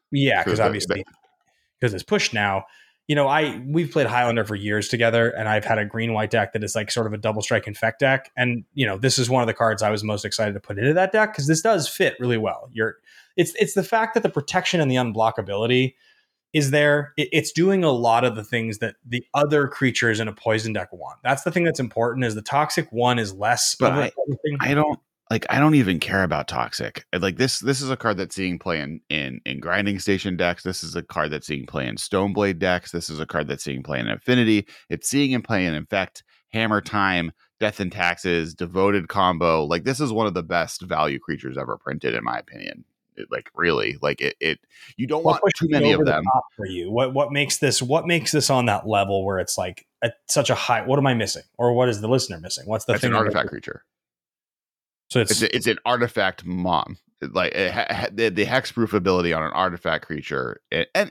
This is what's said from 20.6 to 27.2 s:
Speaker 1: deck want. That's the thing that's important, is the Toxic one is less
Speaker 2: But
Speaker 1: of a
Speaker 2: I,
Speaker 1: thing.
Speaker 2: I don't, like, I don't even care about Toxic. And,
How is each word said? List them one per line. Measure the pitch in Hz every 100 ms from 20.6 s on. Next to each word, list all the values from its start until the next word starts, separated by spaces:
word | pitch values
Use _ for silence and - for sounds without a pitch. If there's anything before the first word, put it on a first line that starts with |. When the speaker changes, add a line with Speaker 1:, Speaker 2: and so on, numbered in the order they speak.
| 113
Speaker 1:
deck | 101 90
want. | 90 69 -
That's | 127 135
the | 180
thing | 175
that's | 170 143
important, | 120 120 120 127
is | 120 107
the |
Toxic | - 139 151 - -
one | 113 123 120
is | 101
less | 95 107 120 -
Speaker 2:
But | - 120
Speaker 1:
of | 87
a |
Speaker 2:
I, | 127 - - 135
Speaker 1:
thing. | 156 143
Speaker 2:
I | 135
don't, | 143 151 - _ _ _
like, | 113 -
I | 131
don't | 151 147
even | 98 82
care | - 98
about | 90 76 -
Toxic. | 65 58 - 55 - -
And, | 90